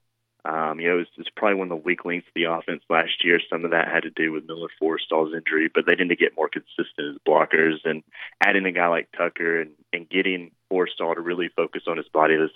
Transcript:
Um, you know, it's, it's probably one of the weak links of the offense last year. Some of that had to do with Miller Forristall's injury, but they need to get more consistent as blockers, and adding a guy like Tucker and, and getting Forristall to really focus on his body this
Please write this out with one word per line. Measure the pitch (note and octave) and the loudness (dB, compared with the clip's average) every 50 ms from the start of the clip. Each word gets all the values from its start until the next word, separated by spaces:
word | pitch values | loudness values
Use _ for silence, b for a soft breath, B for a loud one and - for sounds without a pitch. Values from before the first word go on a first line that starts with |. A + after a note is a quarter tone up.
| _ _ _ _ _ _ _ _ - | _ _ _ _ _ _ _ _ -8
Um, | D#2+ D#2 D#2+ D#2+ D#2 D#2 D#2+ | -6 -4 -2 -2 -4 -4 -2
you | E2+ E2+ | 0 0
know, | F2+ F2 | 0 0
it's, | E2+ - _ | 0 -4 _
it's | - E2+ - - | -14 -14 -14 -8
probably | - A2 G#2 G2 | -2 0 0 0
one | F#2+ F#2+ F2+ | 0 -2 -4
of | E2+ D#2+ | -6 -6
the | D#2 | -2
weak | F2+ F2+ - - | -4 -4 -4 -4
links | F2+ F2 F2 - | -6 -6 -6 -6
of | _ - | _ -4
the | F2 E2+ E2 | -2 -2 0
offense | E2 E2 - - E2+ D2+ _ - | 0 -2 -4 -6 -8 -8 _ 0
last | E2+ E2 E2 E2 - - - | 0 2 2 0 -2 -2 2
year. | F2 E2+ E2+ - - | 4 4 4 2 0
Some | E2+ E2 E2+ | -6 -4 -2
of | E2 | 0
that | E2+ E2 - | 2 2 2
had | D2 D#2+ E2 E2 | 2 0 -2 -2
to | E2 | -2
do | - - E2 D#2+ D#2 | -4 -2 -2 -2 -2
with | D#2 D#2 | -4 -8
Miller | D#2+ E2 E2+ E2+ D#2+ - - | -10 -12 -10 -10 -12 -8 -2
Forristall's | D#2+ D#2+ D#2+ D#2+ - - - D#2+ D#2+ D#2 D#2+ | -2 -2 -2 -2 -4 -2 0 0 0 0 -2
injury, | E2 D#2+ - D#2+ D#2 D#2+ D#2+ - | -6 -4 -2 0 0 0 2 2
but | E2 E2 | 0 2
they | - F2 | 2 2
need | F2 F#2 F2 | 2 2 0
to | F2 | 2
get | - E2 D#2 - | 2 2 2 2
more | D#2+ D#2+ - | 0 -2 -2
consistent | - D2+ - - - - E2 - - - D2 D2 C#2+ | -2 -6 -12 -10 -6 -6 -6 -6 -6 -8 -8 -8 -8
as | C#2+ - | -6 0
blockers, | D#2 D#2 D#2 D#2 - - D#2+ D#2+ D#2+ D#2 D2+ - | 2 4 4 4 4 2 2 4 2 2 0 -2
and | D#2+ D#2 D#2 - _ B B B B B B | -4 -4 -4 -6 _ B B B B B B
adding | G2 G2+ G2+ - F#2+ | 2 4 4 4 2
a | F#2 E2+ | 0 0
guy | F2+ F2 F2 | 2 2 2
like | E2+ E2 - _ - | 2 0 -2 _ -4
Tucker | - F2 E2+ - - E2+ E2+ E2 E2 | -2 -2 -2 -2 -2 -2 0 0 0
and, | D#2+ D#2 D2 _ _ _ - | -2 -4 -10 _ _ _ -10
and | E2+ E2+ - | -10 -8 -4
getting | - F#2 F#2+ F#2+ F#2 F2+ F2 E2 _ _ _ - | -2 0 0 0 -2 -4 -6 -12 _ _ _ -2
Forristall | F#2+ F#2 F2+ E2+ - - F2 E2+ E2+ | 0 0 0 0 -2 -6 -4 -4 -2
to | E2+ | -2
really | E2 E2+ F2 F2 F2 E2 _ | -4 -4 -4 -4 -4 -4 _
focus | - E2 D#2 - E2 - | -2 -2 -2 -4 -8 -6
on | F2 E2 | -6 -6
his | D#2+ D2 - | -6 -4 0
body | - E2 D#2 D#2 D#2 | 4 4 6 6 6
this | D#2 D#2 D2 - | 4 2 0 2